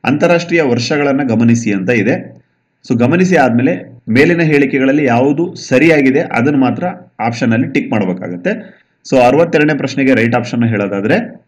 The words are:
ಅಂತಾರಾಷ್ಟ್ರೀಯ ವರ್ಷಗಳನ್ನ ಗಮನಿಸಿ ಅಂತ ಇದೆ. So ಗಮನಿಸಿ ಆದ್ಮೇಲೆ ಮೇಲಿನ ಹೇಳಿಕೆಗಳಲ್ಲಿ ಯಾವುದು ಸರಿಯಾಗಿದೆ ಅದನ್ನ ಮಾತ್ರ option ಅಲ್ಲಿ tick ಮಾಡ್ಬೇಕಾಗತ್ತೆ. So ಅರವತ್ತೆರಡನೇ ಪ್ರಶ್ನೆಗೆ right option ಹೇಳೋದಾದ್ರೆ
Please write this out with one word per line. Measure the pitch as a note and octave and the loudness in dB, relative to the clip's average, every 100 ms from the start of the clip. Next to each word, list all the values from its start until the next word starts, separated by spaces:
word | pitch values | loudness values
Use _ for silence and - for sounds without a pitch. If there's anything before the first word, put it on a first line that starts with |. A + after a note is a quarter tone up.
ಅಂತಾರಾಷ್ಟ್ರೀಯ | - D3+ E3+ E3+ E3+ E3 | -2 0 2 0 0 0
ವರ್ಷಗಳನ್ನ | C#3+ A#2+ A#2 D3+ C#3+ C3+ | 0 0 -2 -2 0 0
ಗಮನಿಸಿ | C3+ A2+ A#2 A#2 G#2+ | 0 2 2 2 0
ಅಂತ | G2 F#2 | -4 0
ಇದೆ. | A#2+ G2+ - - - _ _ _ _ - | 0 0 -2 -6 -20 _ _ _ _ -4
So | A#2 | 0
ಗಮನಿಸಿ | A#2+ F3 F#3 E3+ | 2 2 2 2
ಆದ್ಮೇಲೆ | B2+ A#2+ C3+ F3+ - - - | 2 2 0 -4 -10 -18 -2
ಮೇಲಿನ | A#2 D#3+ E3+ | 2 2 2
ಹೇಳಿಕೆಗಳಲ್ಲಿ | D#3+ D3 C#3 C#3 C3+ D3 C#3 | 2 2 0 0 0 0 2
ಯಾವುದು | A#2 C#3 D3+ F3 - | 2 0 0 -4 -8
ಸರಿಯಾಗಿದೆ | - C3 D#3+ D3+ C3+ C3+ | -2 2 4 4 2 0
ಅದನ್ನ | - A#2 B2+ C#3+ | -2 -2 0 2
ಮಾತ್ರ | B2+ A2 F3+ - - - | 0 -2 -6 -8 -20 -6
option | A#2 A2+ A#2+ | -6 -2 0
ಅಲ್ಲಿ | A2+ E3 | 0 0
tick | D3+ - | -4 -2
ಮಾಡ್ಬೇಕಾಗತ್ತೆ. | A2 F#2+ F#2 F#2 F2 F3 A3+ - _ _ _ - | -2 -2 -4 -8 -6 -6 -6 -10 _ _ _ -2
So | C3 | 2
ಅರವತ್ತೆರಡನೇ | B2 C#3 E3 D#3+ D3+ C#3+ | 4 2 2 2 0 0
ಪ್ರಶ್ನೆಗೆ | C3+ C#3 C3 | -4 -2 0
right | B2+ A#2 B2 | 2 2 -2
option | A#2 A#2+ | -4 -2
ಹೇಳೋದಾದ್ರೆ | A#2 G#2+ G2+ G2 G#2 F#3+ A#3 - | -2 -2 -4 -4 -2 -2 -4 -14